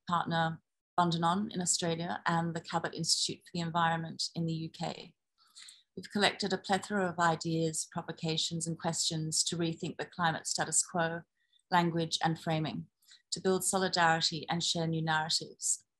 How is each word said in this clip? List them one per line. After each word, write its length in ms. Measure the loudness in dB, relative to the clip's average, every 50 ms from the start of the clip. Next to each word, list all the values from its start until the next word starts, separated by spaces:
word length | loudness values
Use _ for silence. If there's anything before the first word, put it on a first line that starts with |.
| _ -2
partner, 500 | 0 0 0 0 0 2 2 0 0 -4 _ _ _ _ _ _ _ 2
Bundanon 540 | 2 2 2 2 2 2 2 2 0 -2 -4
in 80 | -4
Australia, 600 | -2 0 0 0 0 0 -2 -2 -2 -4 -4 -4 -2
and 300 | 0 2 2 2 0 -2
the 60 | -6
Cabot 340 | -6 -4 -4 -2 -2 -4 -6
Institute 420 | -4 0 0 0 2 0 -2 -4 -8
for 140 | -12 -10 -6
the 60 | -4
Environment 640 | -4 -2 0 2 2 2 2 0 -2 -6 -6 -6 -8 -6 -4
in 140 | -2 -2 -2
the 60 | -2
U 160 | -4 -6 -8
K. 440 | -8 -6 -6 -6 -6 -8 -12 -18 _ _ _ _ _ _ _ _ -20 -20 -20 -20 -20 -20 _ _ -14
We've 160 | -14 -10 -4
collected 420 | 0 4 4 4 4 2 -2 0 0
a 60 | -2
plethora 500 | 0 0 0 0 0 0 0 0 0 0
of 80 | 2 2
ideas, 680 | 4 4 4 2 0 -2 0 0 0 0 -2 -4 -6 -6
provocations, 760 | -6 -8 -6 -6 -8 -4 -2 -2 0 0 0 -2 -2 -4 -4 -4
and 100 | -4 -4
questions 680 | -2 -2 -2 0 0 0 0 -2 -2 -2 0 0 0
to 120 | 0 0 0
rethink 400 | 0 0 -2 -2 -6 -6 -6 -6
the 80 | -8
climate 400 | -8 -4 0 0 0 0 0 -2
status 380 | -4 -2 -2 -2 0 2 0 0
quo, 380 | 0 0 0 0 0 -2 -4 -10 _ _ _ _ _ _ _ _ 2
language, 480 | 4 4 4 4 4 2 0 0 0 0 0
and 160 | 0 0 0
framing, 460 | 0 0 0 0 0 -2 -4 -6 -8 -10 _ _ _ -20 -20 -20 _ -10
to 100 | -6 -2
build 220 | 2 2 2 2 2
solidarity 840 | 2 2 2 2 2 4 4 6 6 6 4 2 0 -2 -2 -4 -2
and 160 | -2 0 0
share 220 | 0 0 0 0
new 160 | 0 0 0 0
narratives, 800 | 0 0 0 0 0 -2 -2 -4 -6 -10 -6 -4 -2 -2 -4 -6 _ _ _